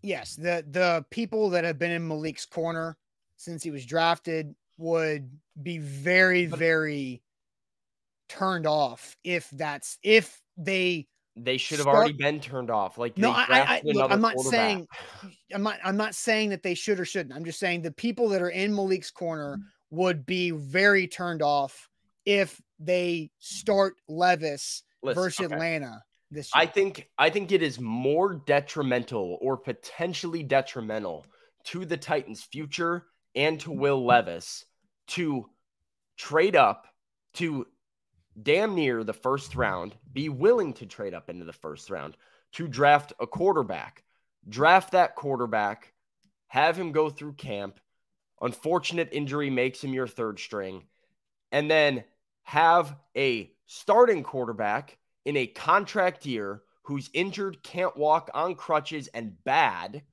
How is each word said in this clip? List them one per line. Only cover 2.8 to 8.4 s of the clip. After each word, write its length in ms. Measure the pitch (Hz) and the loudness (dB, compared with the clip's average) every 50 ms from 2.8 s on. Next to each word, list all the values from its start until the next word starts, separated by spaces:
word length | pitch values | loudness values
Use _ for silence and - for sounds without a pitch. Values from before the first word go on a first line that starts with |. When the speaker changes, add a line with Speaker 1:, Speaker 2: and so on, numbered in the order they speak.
| 165 165 156 _ _ _ _ _ _ _ _ _ | -6 -6 -8 _ _ _ _ _ _ _ _ _
Speaker 1:
since 260 | - - 170 156 - | -14 -12 -10 -8 -8
he 80 | 170 | -8
was 140 | 147 139 127 | -8 -10 -10
drafted 680 | 120 143 165 165 165 170 165 _ - 165 160 156 147 151 _ _ _ _ - | -2 0 2 4 4 2 0 _ -6 -4 -4 -6 -8 -12 _ _ _ _ -10
would 520 | 165 165 165 165 160 156 151 147 139 127 131 151 _ _ _ 156 | -4 -2 0 0 0 0 -2 -4 -6 -12 -16 -20 _ _ _ -12
be 160 | 143 175 175 165 | -8 -8 -8 -8
very, 720 | 151 143 139 139 139 175 180 185 185 185 180 180 180 160 | -8 -10 -10 -4 0 4 6 6 6 6 6 4 2 2
Speaker 2:
But 120 | 165 156 | 0 0
Speaker 1:
very 640 | 165 165 165 160 156 156 151 143 139 131 127 117 _ _ _ _ _ _ _ _ _ _ _ _ _ _ _ _ _ _ _ _ _ _ | 2 2 4 2 2 0 -2 -4 -4 -6 -8 -10 _ _ _ _ _ _ _ _ _ _ _ _ _ _ _ _ _ _ _ _ _ _
turned 400 | - - | -6 -2